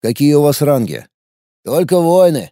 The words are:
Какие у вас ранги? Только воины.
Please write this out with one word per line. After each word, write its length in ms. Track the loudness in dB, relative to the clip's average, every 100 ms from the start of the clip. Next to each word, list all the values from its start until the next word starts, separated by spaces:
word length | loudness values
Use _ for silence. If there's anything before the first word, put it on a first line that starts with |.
Какие 320 | -6 0 2
у 60 | 2
вас 200 | 2 0
ранги? 460 | 0 0 -2 -8 -16 _ _ _ _ _
Только 360 | -6 -4 0 0
воины. 520 | 2 2 2 0 -8